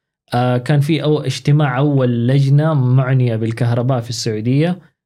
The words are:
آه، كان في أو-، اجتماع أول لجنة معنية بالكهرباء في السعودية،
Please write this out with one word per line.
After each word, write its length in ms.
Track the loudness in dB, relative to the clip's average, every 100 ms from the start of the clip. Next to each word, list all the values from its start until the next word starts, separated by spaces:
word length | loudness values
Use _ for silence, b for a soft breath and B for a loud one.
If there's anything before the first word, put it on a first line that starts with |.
| _ _ _
آه، 240 | -2 0 -2
كان 220 | 0 0
في 240 | 0 0
أو-، 180 | 0 -2 -2
اجتماع 520 | -4 0 2 2 0
أول 500 | 0 2 0 0 0
لجنة 460 | 2 4 2 2
معنية 640 | 2 2 2 2 0 0 0
بالكهرباء 640 | -2 -2 -2 0 0 -2
في 100 | -4
السعودية، 680 | -6 -6 -4 0 0 0 -4 B _